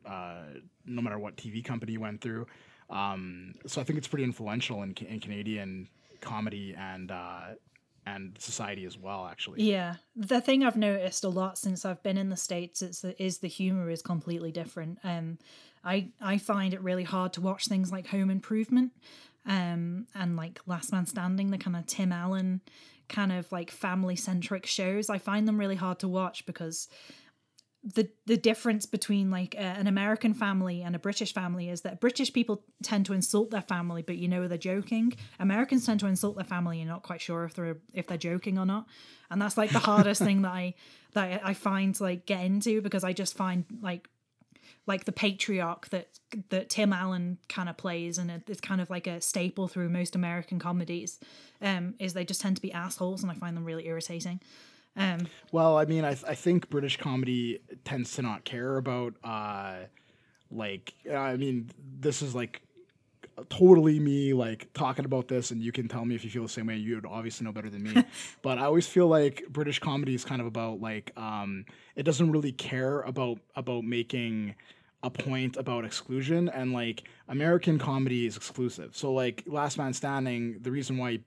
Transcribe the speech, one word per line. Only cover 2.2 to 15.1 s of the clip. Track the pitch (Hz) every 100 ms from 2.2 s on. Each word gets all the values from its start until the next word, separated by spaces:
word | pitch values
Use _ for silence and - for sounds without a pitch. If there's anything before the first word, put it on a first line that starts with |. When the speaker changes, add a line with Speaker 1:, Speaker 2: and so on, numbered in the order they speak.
Speaker 1:
through. | 120 113 120 - - - -
Um, | 95 101 95 92 90 90 - -
so | -
I |
think | 127 151
it's | -
pretty | 147
influential | 127 120 107 117 - 107
in, | 98 92 98
in | 110
Canadian | 104 101 104 107 95 95 92 _ _ -
comedy | - 110 107 101 98 92
and, | 95 92 92
uh, | 90 87 90 87 110 _ _ _ _ 101
and | 98 95 98
society | - - 104 98 92
as | 98
well, | 92 98 90
actually. | - - -
Speaker 2:
Yeah. | 214 190 175 175 _ 226
The | 202 247
thing | 254 269
I've | 262 220
noticed | 208 196 185 -
a | 190
lot | 185 190 -
since | 196 180
I've | 190 180
been | 202 190
in | 196
the | 185
States | - 175 175 -
is | 180 175
the, | 180 -
is | 190 175
the | 180
humor | - 185 185 170
is | 165
completely | - 170 170 170 165
different. | 165 165 - 160 180
Um, | 185